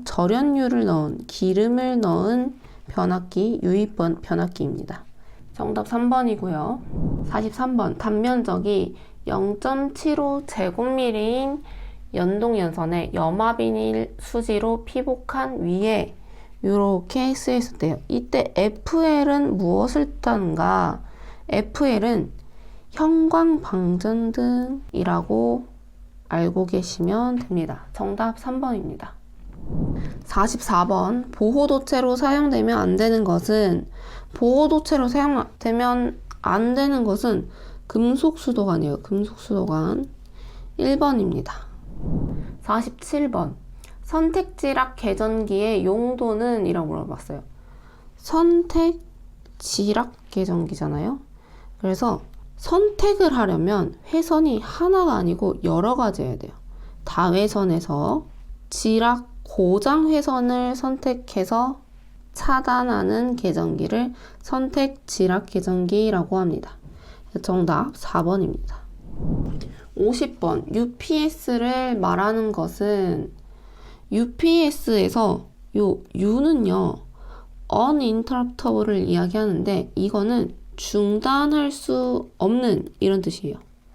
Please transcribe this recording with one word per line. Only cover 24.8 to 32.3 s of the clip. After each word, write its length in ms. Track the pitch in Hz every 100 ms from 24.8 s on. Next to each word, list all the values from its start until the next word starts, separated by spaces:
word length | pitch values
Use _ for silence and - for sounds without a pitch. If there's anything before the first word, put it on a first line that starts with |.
| - - 175 175 175 220 233 240 - - - - - - -
알고 360 | 165 170 180 180
계시면 720 | 185 180 - 175 214 247 247
됩니다. 480 | 247 180 160 - -
정답 460 | - 202 202 226 233
삼 220 | 262 262
번입니다. 540 | 262 214 175 - - - - - - - - - - - - -
사십사 640 | - 202 214 240 - 180 180
번, 420 | - 185 240 247
보호도체로 840 | - 214 277 285 269 269 262 254 247
사용되면 600 | 277